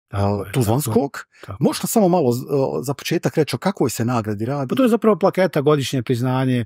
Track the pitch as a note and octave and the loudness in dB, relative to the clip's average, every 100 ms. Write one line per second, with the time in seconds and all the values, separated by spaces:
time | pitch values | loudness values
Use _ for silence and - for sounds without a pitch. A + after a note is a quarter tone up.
0 | _ G2 G2+ G2+ - C#3 G#2+ B2 C3 A2+ | _ -2 -2 -2 -2 -2 2 0 2 0
1 | C#3+ - - _ - G2 A#3 - - A#3 | 0 -6 -18 _ -14 -2 -2 0 -2 2
2 | F#3 F3+ B2+ A#2+ D#3 C#3+ C3+ D3+ C3+ C#3 | 4 4 2 0 0 -2 0 -2 -6 -6
3 | - E3+ D3 - D3 B2+ F#3+ - C#3+ - | -4 -2 -2 0 -2 -2 -4 0 -2 0
4 | A#2 A#2+ G#2+ G#2 A2+ C#3+ C3 C4+ B3+ G#3+ | -2 -2 -2 -4 -4 -4 -4 2 2 4
5 | A3 F#3 F#3+ - F#3 D#3 C#3 D3+ B2+ C3+ | 2 2 2 2 0 2 2 2 0 -4
6 | A#2 A#2+ B2+ C3 C3 B2 | -2 -2 0 0 0 0